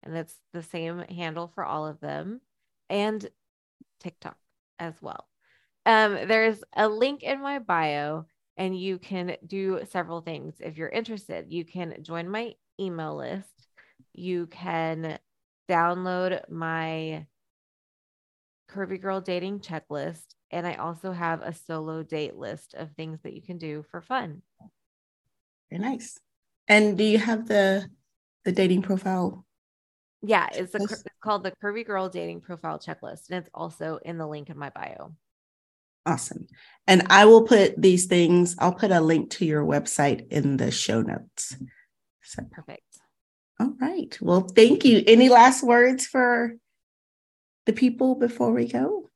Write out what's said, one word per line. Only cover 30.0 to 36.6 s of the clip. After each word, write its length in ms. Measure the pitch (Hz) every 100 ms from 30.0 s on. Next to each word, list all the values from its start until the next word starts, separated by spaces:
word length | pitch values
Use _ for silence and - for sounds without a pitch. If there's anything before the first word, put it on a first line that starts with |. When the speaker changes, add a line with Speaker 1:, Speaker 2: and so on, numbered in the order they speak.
| _ _
Speaker 1:
Yeah, 260 | 208 208 -
it's 180 | - 185
the 80 | 208
cur-, 60 | 202
Speaker 2:
checklist? 60 | 220 -
Speaker 1:
it's 100 | _
called 220 | 214 208
the 100 | 185 185
Curvy 220 | 208 208 220
Girl 220 | 202 190
Dating 320 | 180 170 170
Profile 380 | 165 170 165 156
Checklist, 500 | - 160 - - -
and 100 | 180
it's 100 | 165
also 460 | - 165 160 160 160 -
in 120 | 170
the 100 | 156
link 220 | 151 143
in 80 | 147
my 120 | 143
bio. 440 | - - - - 156 _ _ _ _ _ _ _ _ -
Speaker 2:
Awesome. 420 | 143 - - - _